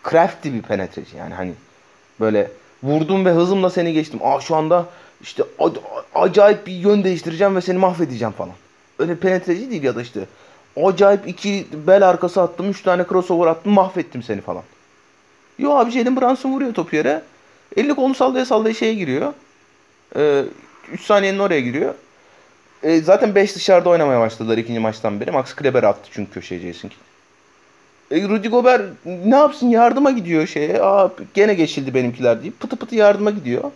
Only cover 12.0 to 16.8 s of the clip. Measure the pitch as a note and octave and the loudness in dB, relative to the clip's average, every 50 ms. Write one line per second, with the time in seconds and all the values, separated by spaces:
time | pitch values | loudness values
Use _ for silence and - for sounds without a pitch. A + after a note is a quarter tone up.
12 | G3 F#3 F3+ E3+ F3+ F3 - G3 F3+ E3+ - - F3 G3+ G3 - - F#3 F3+ F3+ | 6 6 4 2 0 -2 0 0 0 0 -2 -4 -6 -6 -6 -4 -2 -2 0 0
13 | F3 F3 F#3 F#3 F3 - F3+ E3+ F3 D#3+ E3 E3 - G3+ G#3 G3 F#3 F#3 F#3 F3+ | 0 0 0 -2 0 0 0 2 2 2 0 0 0 2 4 4 4 2 -2 -6
14 | D#3 - - B2+ A2+ - G#2+ G2+ - - F2 F2+ - _ _ _ _ _ _ _ | -8 -6 -10 -14 -8 -6 -8 -8 -6 -10 -10 -10 -12 _ _ _ _ _ _ _
15 | _ _ _ _ _ _ _ _ _ _ _ - C4+ C#4+ D4 C#4 - A#3+ A#3 C4 | _ _ _ _ _ _ _ _ _ _ _ -4 0 2 2 2 2 2 0 -2
16 | A#3+ B3+ C4 C4 B3+ A#3+ C4 B3+ - C4 C4+ C4+ C#4 B3 A3 G3 | 0 0 0 0 0 0 0 -2 -4 -6 -4 -4 -4 -4 -4 -6